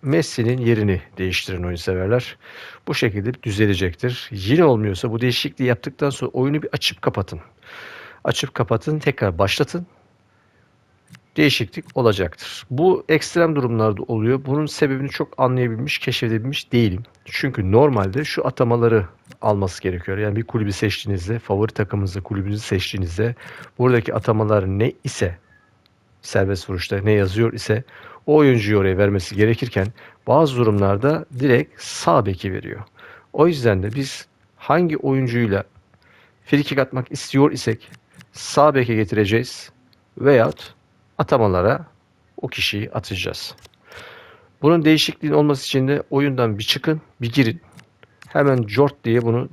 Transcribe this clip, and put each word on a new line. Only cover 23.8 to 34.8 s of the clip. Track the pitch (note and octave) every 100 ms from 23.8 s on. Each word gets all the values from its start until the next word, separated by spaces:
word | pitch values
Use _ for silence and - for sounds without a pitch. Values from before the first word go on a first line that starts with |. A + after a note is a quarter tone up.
| B2+ A#2+ -
atamalar | - - A2 G#2+ G#2+ F#2+
ne | G2 A#2 -
ise, | C3 - F#2+ F2 _ _ _ _ _ _ _ _
serbest | - - G2 G2 -
vuruşta | F#2+ - G2+
ne | G2+
yazıyor | G#2+ G2 G2 A2+
ise | - - G#2+ - - - - -
o | D3+
oyuncuyu | C#3+ B2 G2+ G#2
oraya | F#2+ F#2
vermesi | G2+ G2 E2+ F#2+
gerekirken | G#2+ A2+ B2+ - G2 - - _ -
bazı | C3 D#3+ B2
durumlarda | A2+ G#2 G2 G2+ C3 E3 - B2
direkt | C#3 B2 D#3 -
sağ | - - - D#3+ G2+
beki | F#2 G2
veriyor. | F#2+ - - - _ - - _
O | - E3
yüzden | D3+ A#2+ F#2+
de | G2+
biz | B2 C3 - - _ _ _
hangi | - D3+